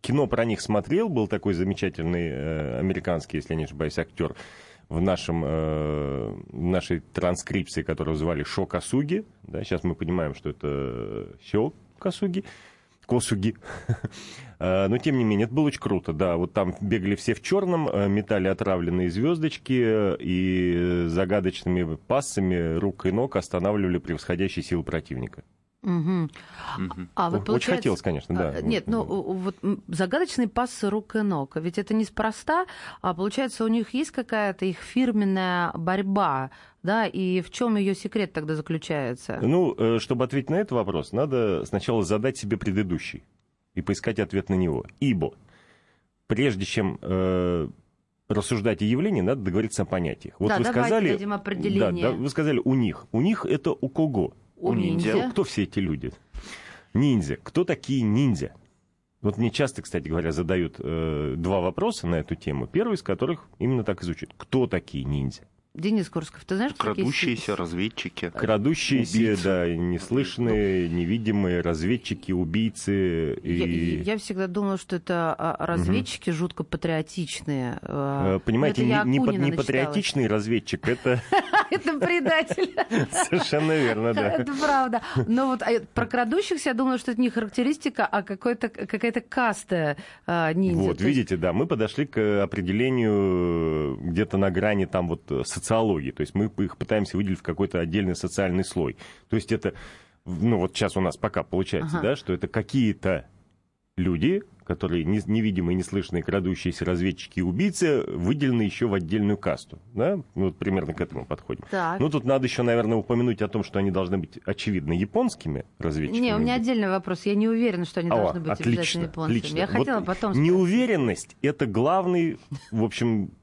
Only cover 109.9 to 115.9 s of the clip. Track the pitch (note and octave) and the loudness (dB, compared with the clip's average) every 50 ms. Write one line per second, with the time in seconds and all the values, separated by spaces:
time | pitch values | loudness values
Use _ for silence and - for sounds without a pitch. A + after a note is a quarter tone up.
109.9 | - G2 A2+ D#3+ G3+ F#3+ C#3 - _ - F#2+ F#2+ - - - G2+ F#2+ F#2+ - D2 | -4 0 0 0 0 -2 -4 -8 _ -2 -2 -2 0 -2 -2 0 0 0 0 -2
110.9 | D#2+ - F2 - - C2 A#1+ - D2 - - - - - - - - F#3+ F3+ E3 | -2 -4 -4 -4 -4 -10 -6 -6 -8 -10 -6 -10 -10 -10 -8 -6 -4 -2 -2 -2
111.9 | E3+ G3 C3 D#3 D3 D3 A2 B2 C3+ C3+ C3 B2 - - B2 A#2+ A#2 A#2 G2 G#2+ | 0 0 0 0 0 0 0 2 2 2 2 0 0 0 2 2 4 2 4 2
112.9 | A2+ A2+ G2+ - B2 A#2 A#2+ B2 A2+ F#2+ G#2+ G2+ - A2+ G2 - - G2+ G2 G2 | 2 0 2 2 2 2 2 2 2 0 -2 -2 0 -2 -4 0 0 0 0 2
113.9 | F2+ F#2+ F#2+ F2 F#2+ F#2+ E2 - - - _ - G2+ - - - G#2 F#2 D2 C#2+ | 2 2 0 0 0 -2 -2 -4 -10 -14 _ -6 -4 -2 -2 -2 0 0 0 0
114.9 | E2 F2 F#2+ - - A3 B3+ A#3+ - - - D#2+ D2 C2+ - - _ _ - E2 | 2 2 0 0 2 2 2 2 0 -4 -6 -4 -4 -4 -6 -10 _ _ -4 -2